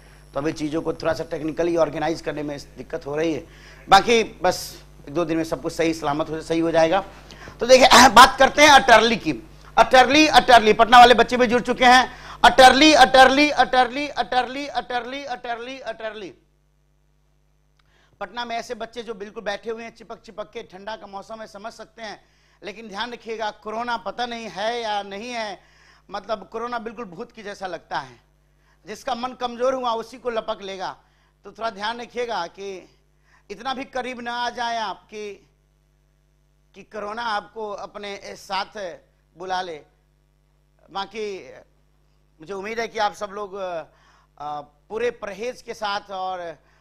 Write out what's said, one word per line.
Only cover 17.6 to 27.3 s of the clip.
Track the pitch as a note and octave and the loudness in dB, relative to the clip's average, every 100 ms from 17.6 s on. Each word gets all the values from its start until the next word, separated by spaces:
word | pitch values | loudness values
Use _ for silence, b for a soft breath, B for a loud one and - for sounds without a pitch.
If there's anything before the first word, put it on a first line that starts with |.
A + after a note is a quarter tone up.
| _ _ _ b b - | _ _ _ b b -16
पटना | G3 A#3 A#3+ | -14 -10 -8
में | A#3 | -8
ऐसे | A3 A#3 | -10 -12
बच्चे | A3+ B3 | -14 -14
जो | A3 | -14
बिल्कुल | G#3 G#3 A3 | -14 -14 -12
बैठे | G3+ G3+ A3 | -10 -10 -10
हुए | A3+ | -12
हैं, | A3+ A3+ | -14 -20
चिपक | - A3 | -20 -20
चिपक | - G#3+ G#3 | -20 -18 -16
के, | A#3 | -16
ठंडा | A3 F#3 G3+ A3 | -18 -18 -14 -14
का | G#3 | -14
मौसम | G3 F#3+ A3+ | -18 -16 -18
है, | A3 | -18
समझ | G3+ A3 | -16 -18
सकते | - G#3 - | -18 -20 -18
हैं, | A3 F3+ _ b b b | -16 -16 _ b b b
लेकिन | F3 G3+ A3+ | -18 -16 -12
ध्यान | F#3+ A#3+ | -10 -10
रखिएगा, | A#3+ G#3+ A3 G#3+ | -10 -12 -8 -8
कोरोना | G#3 G#3+ A3 A#3+ A#3 | -10 -10 -8 -6 -6
पता | G3+ G3 A#3+ | -8 -8 -8
नहीं | A#3 A3+ | -8 -12
है | E3+ A3 A#3+ | -8 -6 -6
या | A3 G#3 | -6 -6
नहीं | G3 G3 A#3+ | -8 -12 -12
है, | A#3+ G#3+ F3+ b b b b - | -10 -10 -12 b b b b -16
मतलब, | G3+ G3+ G#3+ F#3+ | -12 -10 -10 -10
कोरोना | A3+ A#3+ A#3+ | -12 -8 -10
बिल्कुल | G#3+ G#3+ A3 | -10 -14 -16
भूत | E3 A#3 | -14 -18